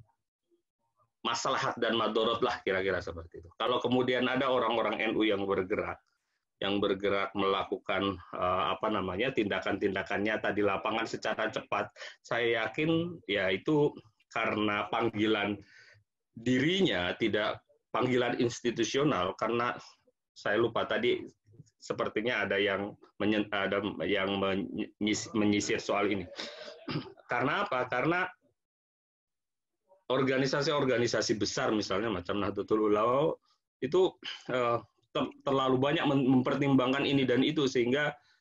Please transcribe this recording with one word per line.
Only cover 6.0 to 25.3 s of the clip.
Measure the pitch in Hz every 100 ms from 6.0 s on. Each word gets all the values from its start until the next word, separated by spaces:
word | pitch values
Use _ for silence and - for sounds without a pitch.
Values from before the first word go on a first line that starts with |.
| _ _ _ _ _ _
yang | 98 101
bergerak | 98 95 98 98 98
melakukan, | 104 98 98 90 95 - 95 98 92 - -
eh, | 90 92 82 95
apa | 110
namanya, | 104 92 92 127
tindakan-tindakan | 135 104 95 92 98 104 95 95 98
nyata | 104 107 107
di | 98 101
lapangan | 95 - 110 113
secara | - 113 107 110
cepat, | 110 - 101 107 - - -
saya | - 120 117 113 110
yakin | - 156 165 170 - -
ya | 98 92
itu | - - 151 147 - - _ _ 117
karena | 113 107 104 104 107
panggilan | 117 117 107 107 107 101 104 - - - - _ _ _
dirinya, | - 117 127 151 185 175 95 87 95
tidak | 113 101 107 - - _ _
panggilan | 113 127 123 123 131
institusional, | 120 - 120 113 110 135 147 98 90 92
karena | 110 120 120 - - - _ _ _
saya | - - 104
lupa | 117 104 95
tadi | 107 120 - - - _ - - _
sepertinya | - - 110 110 113 117
ada | 101 98
yang | 101 98 101 - - -
menyen-, | 104 107 104
ada | 104 98 101 101 -
yang | 85 98 95 98
menyis-, | 98 95 92 - - - 107 104 -